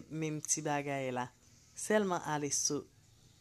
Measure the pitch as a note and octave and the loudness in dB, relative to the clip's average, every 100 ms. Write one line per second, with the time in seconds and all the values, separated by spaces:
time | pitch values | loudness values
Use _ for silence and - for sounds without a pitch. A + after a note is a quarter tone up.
0 | - D#3 D#3+ D3+ - - D3+ D3 C#3+ C#3 | -2 -4 -2 -2 -2 0 2 0 0 -2
1 | C3 B2 B2+ - - - - - - G#3+ | -2 -2 -4 -8 -20 -20 -20 -8 2 4
2 | G3+ F3 D3+ D3+ C#3+ - - D3 - - | 4 0 0 0 0 0 2 0 -4 -14
3 | - - - - | -20 -20 -20 -8